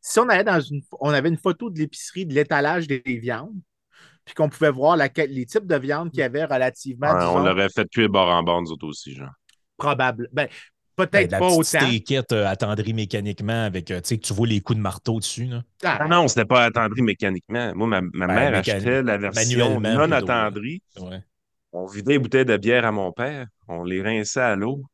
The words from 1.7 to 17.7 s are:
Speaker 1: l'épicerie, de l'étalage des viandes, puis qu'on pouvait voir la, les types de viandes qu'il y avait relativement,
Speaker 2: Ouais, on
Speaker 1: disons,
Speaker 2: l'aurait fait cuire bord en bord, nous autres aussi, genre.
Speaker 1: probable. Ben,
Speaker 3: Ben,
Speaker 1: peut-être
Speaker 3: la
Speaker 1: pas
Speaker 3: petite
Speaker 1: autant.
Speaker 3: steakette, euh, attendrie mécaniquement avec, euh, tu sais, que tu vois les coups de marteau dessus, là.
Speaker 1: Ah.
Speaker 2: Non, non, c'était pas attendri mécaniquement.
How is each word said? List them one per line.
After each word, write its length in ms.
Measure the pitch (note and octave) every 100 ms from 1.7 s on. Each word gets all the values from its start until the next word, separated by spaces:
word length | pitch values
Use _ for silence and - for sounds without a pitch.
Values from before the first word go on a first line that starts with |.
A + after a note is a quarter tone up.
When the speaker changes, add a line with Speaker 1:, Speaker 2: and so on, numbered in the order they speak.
| E3
Speaker 1:
l'épicerie, 440 | D3+ - - - F#3
de 80 |
l'étalage 520 | C#3 D3 D3+ C#3+ F3 D#3
des 160 | C3
viandes, 520 | C3 A#2+ A#2 A#2 E3 G3+ - _ _ _ - _
puis 120 | - -
qu'on 120 | D3+
pouvait 220 | - D#3
voir 260 | B2+ D3 E3+
la, 120 | C#3 -
les 300 | C#3+ C3+ B2
types 200 | A3 G3
de 100 | D3+
viandes 340 | C3 D3 E3+
qu'il 100 | C#3
y 20 |
avait 220 | C3 C3+
relativement, 640 | D#3 C3+ B2+ - C3+ A#2+ D3
Speaker 2:
Ouais, 160 | F2+
on 140 | F2 F2+
Speaker 1:
disons, 60 |
Speaker 2:
l'aurait 260 | F#2 F#2 G2
fait 180 | - G2+
cuire 200 | - A2
bord 200 | G2 F2+
en 160 | F2
bord, 180 | E2+ F2
nous 80 | E2+
autres 160 | D#2 D#2
aussi, 280 | D2 - C2+
genre. 140 | C2+ - _ _ _ _
Speaker 1:
probable. 520 | D3 C3+ B2+ A#2 A#2+
Ben, 140 | C3 C#3+ - - _ _ -
Speaker 3:
Ben, 80 | F3+
Speaker 1:
peut-être 220 | G3 F3+
Speaker 3:
la 60 | -
Speaker 1:
pas 80 | F3+
Speaker 3:
petite 120 | E3+
Speaker 1:
autant. 260 | D#3+ D#3 C3+
Speaker 3:
steakette, 460 | A#2 - C3+ A#2
euh, 140 | A2+ G2+
attendrie 460 | G2 G#2+ G#2+ G#2+
mécaniquement 720 | A2+ G#2 G#2+ G2+ G2 G#2 A2+
avec, 260 | A2 F#2 E2
euh, 100 | F2+
tu 60 | -
sais, 100 | A2+
que 80 | -
tu 80 |
vois 120 | G2+ A#2
les 140 | G#2+
coups 160 | - A2
de 60 |
marteau 360 | G2+ - - A2+
dessus, 260 | - - B2
là. 160 | A#2+ A#2+ _
Speaker 1:
Ah. 160 | F3+ A2+ D#3
Speaker 2:
Non, 160 | F3
non, 60 | D3+
c'était 160 | B2
pas 200 | A2 B2+
attendri 380 | A#2+ A#2 A2 A2
mécaniquement. 680 | A#2+ F#2+ G2+ F#2 - A2+ A#2